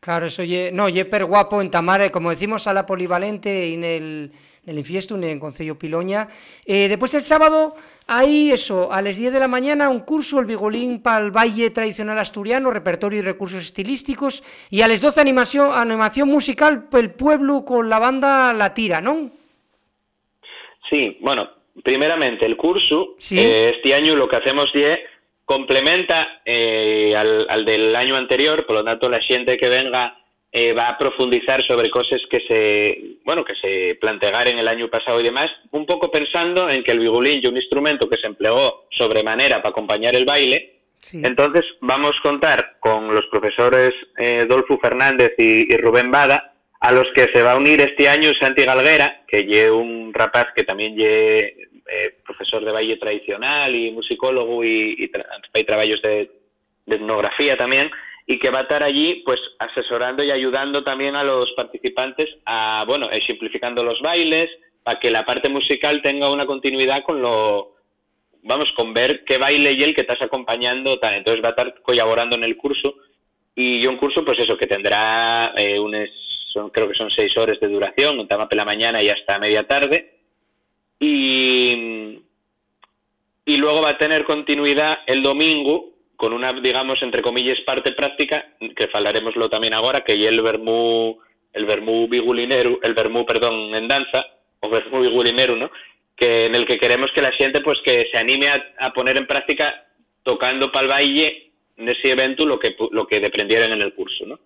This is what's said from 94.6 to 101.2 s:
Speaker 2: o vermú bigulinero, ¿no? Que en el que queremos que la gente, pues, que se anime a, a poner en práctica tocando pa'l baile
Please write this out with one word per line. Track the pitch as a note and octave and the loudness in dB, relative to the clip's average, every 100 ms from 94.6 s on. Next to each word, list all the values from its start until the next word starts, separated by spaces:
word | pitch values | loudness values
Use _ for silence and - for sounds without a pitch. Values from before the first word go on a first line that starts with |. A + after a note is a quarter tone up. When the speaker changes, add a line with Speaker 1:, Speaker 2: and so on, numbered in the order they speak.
Speaker 2:
o | G#2+ | -2
vermú | A2+ A2+ C3 | -2 -2 0
bigulinero, | B2 A#2+ A#2+ A#2+ C3 A#2 | 2 2 2 2 0 0
¿no? | B2+ - - _ _ - | -6 -12 -20 _ _ -2
Que | A#2+ A#2 A2+ | 2 2 2
en | A#2+ | 0
el | A2+ | 0
que | A#2+ | 0
queremos | A#2+ A#2+ C3 | 2 0 0
que | D#3 | 0
la | C#3 | -2
gente, | - C3+ C#3+ | 0 0 0
pues, | C#3+ C3+ | -2 -2
que | - A#2+ A#2 | 2 2 2
se | A#2 | -2
anime | A#2 C3+ C#3+ | 0 0 2
a, | C#3+ - - | 0 -4 -8
a | C3 | -6
poner | B2+ B2+ C3 | -2 0 -2
en | C3 | 0
práctica | C#3 - C#3+ D3 - _ _ _ _ | -4 -2 -2 -2 -4 _ _ _ _
tocando | - A#2+ B2 C3+ C3+ | -4 -2 -2 -2 -2
pa'l | C3+ C3+ | -2 0
baile | C#3 C#3+ C#3+ | 2 2 2